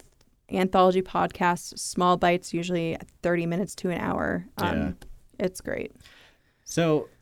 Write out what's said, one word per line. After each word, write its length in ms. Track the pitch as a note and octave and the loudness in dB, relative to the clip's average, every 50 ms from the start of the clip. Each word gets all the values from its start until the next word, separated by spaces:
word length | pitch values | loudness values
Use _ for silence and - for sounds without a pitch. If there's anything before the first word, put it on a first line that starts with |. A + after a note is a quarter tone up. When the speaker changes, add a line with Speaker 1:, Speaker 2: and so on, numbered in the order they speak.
| - _ _ _ _ _ _ _ _ - | -20 _ _ _ _ _ _ _ _ -4
Speaker 1:
Anthology 480 | - F#3+ F#3 F#3+ G#3 F#3+ F3+ F#3 F3+ F#3+ | 0 0 0 2 4 6 6 6 6 4
podcasts, 760 | F#3 - - F3 F3 F3 - - F3+ F3 F3 - - - - - | 0 0 -2 -2 -2 -2 -2 0 0 0 0 0 -4 -12 -12 -10
small 380 | - - - F3+ F3+ F3+ F3+ - | -10 -6 -2 2 4 4 4 4
bites, 340 | F3+ F3 F3 F3+ - - | 4 2 2 2 -2 -4
usually 440 | - E3+ F3 F3+ F3+ E3+ E3 E3 - - - - _ _ | -4 -4 -2 -2 -2 -2 -2 -2 -4 -6 -10 -16 _ _
thirty 240 | - E3+ F3 E3+ E3+ | 0 0 0 2 0
minutes 280 | E3+ E3 F#3 G3 - - | 0 -2 -2 -2 -4 -6
to 140 | - - F3+ | -6 -4 -4
an 80 | F3 - | -2 -2
hour. 480 | - F3 - - D#2 - - F3 F3+ - - - | -2 -2 -2 -2 -2 -2 -2 -4 -6 -8 -6 -2
Um, 180 | F3+ F3 - - | -2 -2 0 -2
Speaker 2:
Yeah. 140 | - F#3+ F#3 - - - - - - - _ - G3 | -2 -4 -6 -8 -14 -20 -20 -20 -20 -20 _ -4 -4
Speaker 1:
it's 140 | F3+ - - | -4 -4 -6
great. 320 | - - - - - - - - - - - - - - _ _ _ _ _ _ _ | -8 -8 -6 -6 -8 -10 -12 -18 -20 -20 -20 -20 -20 -20 _ _ _ _ _ _ _
Speaker 2:
So 440 | - - D#3+ E3+ D#3+ D3+ C#3+ - - _ _ | -6 -2 0 2 4 4 2 0 -4 _ _